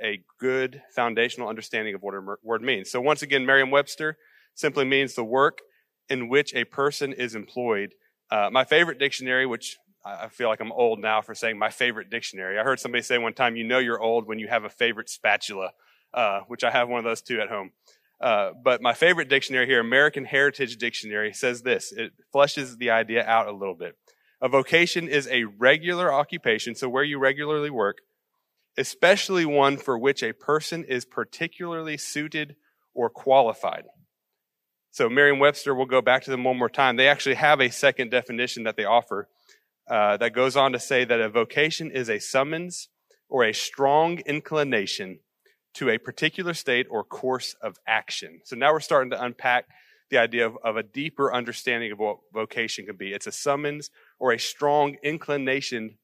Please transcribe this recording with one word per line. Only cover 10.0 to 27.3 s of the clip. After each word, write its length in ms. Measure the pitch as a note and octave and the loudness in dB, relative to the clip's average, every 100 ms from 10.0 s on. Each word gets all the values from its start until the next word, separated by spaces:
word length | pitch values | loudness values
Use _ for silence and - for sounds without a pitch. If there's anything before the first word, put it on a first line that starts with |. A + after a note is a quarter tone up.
| G2 | -16
I, 200 | F#2+ A2 | -12 -12
I 20 | |
feel 180 | - A#2 | -4 -2
like 140 | A2 | -2
I'm 100 | A2 | -4
old 280 | - A#2+ A2 | 0 2 2
now 220 | A2 A2 | 0 0
for 140 | G#2+ A2 | -2 -4
saying 220 | A2+ G#2+ | -4 -2
my 120 | A2 | -4
favorite 400 | - B2 A2 G2 | 0 -2 -2 -8
dictionary. 480 | A#2 - G2 F#2 G2+ | -8 -8 -8 -4 -2
I 60 | |
heard 160 | A#2+ B2+ | 0 -2
somebody 220 | B2+ A#2+ | -2 -4
say 160 | A2+ A#2+ | 0 0
one 160 | A2+ | 0
time, 240 | - B2 A#2 | 0 -2 -2
"You 80 | A2+ | 0
know 140 | B2+ | 0
you're 220 | B2 A2+ | 0 0
old 260 | A2+ A#2 G#2+ | 0 0 -2
when 120 | A2 | -6
you 80 | G#2+ | -4
have 160 | A#2 | -4
a 60 | G#2+ | -4
favorite 400 | - A#2+ G#2+ - | -2 -2 -2 -10
spatula," 640 | - A2 G#2 - G2 F#2 - _ _ _ | -4 0 0 -2 -6 -8 -10 _ _ _
uh, 280 | B2 A2 G2 - | -2 0 0 -6
which 160 | A#2+ | -4
I 80 | A#2+ | 0
have 160 | A#2 B2 | 2 0
one 120 | A#2+ | -2
of 40 | |
those 180 | A2+ A2+ | -2 -4
too 200 | - A#2+ | -4 -4
at 80 | G#2 | -4
home. 220 | G#2+ F#2+ _ _ _ _ _ | -6 -10 _ _ _ _ _
Uh, 300 | B2+ G#2+ G#2 A2+ | 0 2 0 0
but 180 | B2+ A#2+ | 2 2
my 120 | A#2+ | 2
favorite 340 | A#2 E3 E3+ C#3 | 4 4 4 2
dictionary 380 | C3+ - C3 B2 | 2 2 0 2
here, 160 | B2+ | 2
American 420 | A2+ C3 D3 D3 | 4 4 4 2
Heritage 540 | B2+ C#3+ C#3+ C#3 B2+ A#2 | -2 2 2 0 -6 -4
Dictionary, 560 | A#2+ - A2 G#2 G#2+ | -6 -6 -6 -4 -4
says 280 | G2+ C3 B2 | -2 -2 -2
this. 300 | B2 G#2+ - | -2 -2 -2
It 220 | G#2 A2 - _ | -8 -10 -12 _
fleshes 440 | C#3 C#3 D3 B2+ A#2 | 2 4 2 -8 -4
the 140 | A#2+ | 0
idea 340 | A2+ A2 A2+ A2+ | 2 2 0 2
out 220 | A2+ G#2 | 2 2
a 40 | |
little 240 | G2+ G2 F2+ | -4 -8 -8
bit. 220 | F2 - _ _ _ _ | -12 -14 _ _ _ _
"A 80 | B2+ | 0
vocation 580 | C3+ C3 E3 E3+ F3+ E3 | 2 4 4 4 0 -2
is 200 | C#3+ C3 | -2 0
a 160 | B2+ | 0
regular 680 | A2 G2+ B2 D#3 E3+ F3 F3+ | -2 2 4 4 2 0 2
occupation," 640 | C#3 C#3+ E3+ B2 A2 - A#2 | 2 0 -2 0 0 -2 -6
so 140 | C3 | -4
where 140 | B2+ | 0
you 160 | C#3+ C#3+ | -2 2
regularly 500 | C3+ | 0